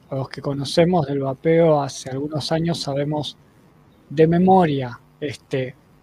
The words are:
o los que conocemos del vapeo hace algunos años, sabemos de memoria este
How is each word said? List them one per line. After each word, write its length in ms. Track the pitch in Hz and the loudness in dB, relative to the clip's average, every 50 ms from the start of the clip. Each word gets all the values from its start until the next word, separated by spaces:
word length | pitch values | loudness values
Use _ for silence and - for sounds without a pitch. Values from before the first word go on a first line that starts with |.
| _ _ | _ _
o 60 | 139 | -8
los 120 | 135 131 - | -8 -8 -8
que 140 | - - | -10 -8
conocemos 640 | - 147 139 143 139 - - 170 170 175 185 175 147 | -8 -6 -6 -6 -6 -2 0 2 2 4 2 0 0
del 140 | 143 143 139 | 0 -4 -4
vapeo 600 | 135 131 135 - - 165 165 165 170 165 151 147 | -4 -4 -6 -2 0 2 4 4 4 4 4 2
hace 300 | 139 135 - - - 135 | 0 -2 -8 -12 -10 -8
algunos 400 | 127 135 143 151 156 139 - - | -8 -6 -6 -6 -6 -6 -4 -2
años, 280 | 160 160 165 170 165 - | -2 -2 -2 -2 -4 -4
sabemos 580 | - 147 139 139 147 147 151 151 143 - - _ _ _ _ _ _ _ _ _ _ _ _ _ _ - | -6 -6 -4 -4 -4 -2 -4 -4 -6 -8 -12 _ _ _ _ _ _ _ _ _ _ _ _ _ _ -4
de 160 | 139 151 160 | 2 4 4
memoria 720 | 160 170 170 185 185 190 190 180 156 143 135 127 123 120 - _ _ _ _ | 4 4 4 4 6 6 6 6 4 0 -2 -4 -6 -10 -14 _ _ _ _
este 540 | 156 139 117 - _ _ - 135 127 127 - _ _ _ _ _ | -10 -10 -10 -12 _ _ -6 -4 -4 -6 -10 _ _ _ _ _